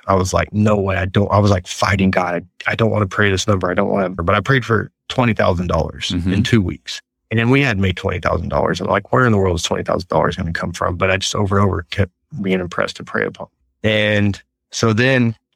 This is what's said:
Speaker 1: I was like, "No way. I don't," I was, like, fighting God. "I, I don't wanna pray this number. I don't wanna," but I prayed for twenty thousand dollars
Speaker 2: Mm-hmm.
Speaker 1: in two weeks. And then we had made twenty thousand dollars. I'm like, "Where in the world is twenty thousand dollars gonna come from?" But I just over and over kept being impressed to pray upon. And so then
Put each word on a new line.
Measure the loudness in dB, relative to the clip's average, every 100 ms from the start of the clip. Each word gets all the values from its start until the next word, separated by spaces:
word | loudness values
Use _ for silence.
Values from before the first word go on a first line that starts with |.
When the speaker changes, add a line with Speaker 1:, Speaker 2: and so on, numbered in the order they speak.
| 0
Speaker 1:
I |
was | 0 2
like, | 0 0
"No | 2 2 2
way. | 0 -2
I |
don't," | 0 0 2
I | 4
was, | 4
like, | 2 -2
fighting | -2 0 2 2
God. | 2 0 -4 -6 _ -6
"I, |
I |
don't | 0 0
wanna | 2 -2
pray | 2 2
this | 2 0
number. | 0 0
I |
don't | 0 0
wanna," | 0 -2
but | -2 0
I | 0
prayed | 2 0
for | 2 -2 -2 _ -8
twenty | 0 0
thousand | 2 0 0 0
dollars | -2 -2 -6 -6
Speaker 2:
Mm-hmm. | -2 0
Speaker 1:
in | 0
two | 2 2
weeks. | 2 -6 -12 -16 _ _ -6
And | -2
then | 2
we | 2
had | 2 0
made | 0 0
twenty | -4 -4
thousand | -2 -2 -2
dollars. | -2 0 -2
I'm | -2
like, | -2 0
"Where | 2 4
in |
the | 4
world | 2 0
is |
twenty | -2 -4
thousand | -2 -4 -2
dollars | 0 0 -2
gonna | -6
come | -4 -6
from?" | -4 -4 -2
But | 0
I | 0
just | -2
over | -2 0 2
and | 2
over | 0 -6
kept | -2 -4 _ _ -8
being | -2 -2
impressed | -2 -4 -4 -6
to |
pray | -8 -4 -4
upon. | -6 -16 _ _ _
And | 0 2 2 2 0 -2 _ _ _
so | -2 0
then | 2 4 4 2 -2 _